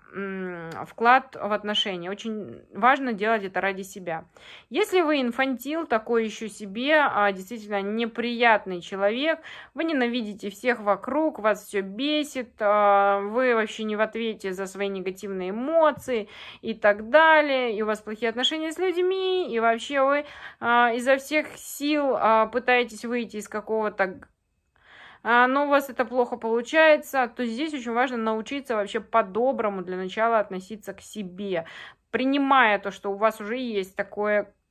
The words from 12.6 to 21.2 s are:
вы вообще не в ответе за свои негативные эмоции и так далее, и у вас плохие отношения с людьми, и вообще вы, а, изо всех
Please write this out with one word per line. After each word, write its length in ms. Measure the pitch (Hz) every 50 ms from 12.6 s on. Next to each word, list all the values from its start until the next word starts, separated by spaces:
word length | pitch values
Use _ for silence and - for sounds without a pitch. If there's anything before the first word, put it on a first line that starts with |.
| 214 202 208 208 208 202 202 202 202 202 202 196
вы 340 | 202 208 220 247 262 247 233
вообще 300 | 220 226 220 - - 220
не 100 | 214 208
в 60 | 208
ответе 500 | 220 220 220 226 233 220 214 220 - 190 185
за 120 | 190 196
свои 220 | 185 190 190 202 196
негативные 600 | 196 190 180 185 185 - 214 196 196 185 180 185
эмоции 760 | 202 226 254 294 330 330 311 302 - - - 262 247 220 202 - - - - - - -
и 120 | - 226 220
так 360 | 220 - 208 202 208 220 226
далее, 680 | 269 311 320 320 311 302 294 285 262 262 247 240 208
и 40 | 208
у 40 | 214
вас 160 | 214 214 208
плохие 280 | - 214 220 - 240 226
отношения 440 | 220 240 254 - 320 311 311 320 311
с 40 | 330
людьми, 720 | 370 370 339 349 359 370 381 381 381 381 370 370 339 226 226
и 40 | 226
вообще 400 | 226 233 226 233 - - 285 269 262
вы, 220 | 277 277 285 294 - - - - - - -
а, 320 | 233 233 240 240 240 233 226
изо 200 | 247 233 269 269
всех 300 | 269